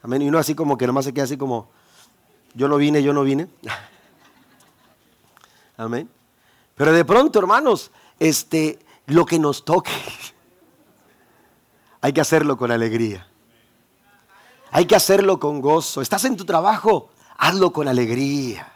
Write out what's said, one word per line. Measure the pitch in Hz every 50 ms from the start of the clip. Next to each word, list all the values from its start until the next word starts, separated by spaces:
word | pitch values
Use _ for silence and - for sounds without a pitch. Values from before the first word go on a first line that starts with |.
| -
Amén. | 117 123 139
Y | 143
uno | 143 156
así | 165 147 - 151
como | - 160 143 139
que | 117 127
nomás | 123 127 139 135
se | 139 123
queda | 143 139
así | 127 147
como, | 131 143 135 123 113 104 _ _ _ _ _ _ _ - _ _ _ _ _ _ _ _ _ _
"Yo | 117 131
no | 139 147
vine, | 143 147 147 151 151
yo | 139 143
no | 143 143 139
vine". | 135 139 143 170 185 _ _ -
<laughs> | 110 - - - - _ _ _ _ _ _ _ _ _ _ _ _ _ _ _ _ _ _ _ _ _ _ _ _ _ _ _ _ _ _ _ _ _ _ _ _ _
Amén. | - 113 110 120 123 165 - _ _ _ _ _ _ _ _ _ _ _ _ _
Pero | - 139 156 160
de | 170 165
pronto, | - 190 240 277 320 - 214
hermanos, | 190 185 208 240 311 269 214 - - - _ _ _ _ _ _
este, | 156 160 147 - - _ - 160 156 156 147 - _ _ _ _ _
lo | - 143 170 170
que | - 170 160
nos | 156 147 139 - _
toque, | - 160 165 - -
<laughs> | - - - - - - - - _ _ _ _ _ _ _ _ _ _ _ _ _ _ _ _ _ _ _ _ _ _ _ _ _ _ _ _ _ _ _ _ _ _
hay | - 139 139
que | 156
hacerlo | 151 - 160 160 156 147 139
con | 113 127 120
alegría. | 117 113 113 113 110 117 117 110 101 92 90 _ _ _ _ _ _ _ _ _ _ _ _ _ _ _ _ _ _ _ _ _ _ - _ _ _ _ _ -
Hay | - 147 175
que | 170 214
hacerlo | - - - 196 196 196 196 190 -
con | - 147 147 143
gozo. | 127 143 156 165 151 - - 143 131
Estás | - - 190 190
en | 262 233
tu | 175 190
trabajo, | 165 190 160 170 202 220 202 - 220 208 147 - _ _ _ _ _ -
hazlo | - - 165 175 196 190 175 -
con | 156 147
alegría. | 139 127 123 123 110 117 127 139 139 143 143 135 123 104 90 - - _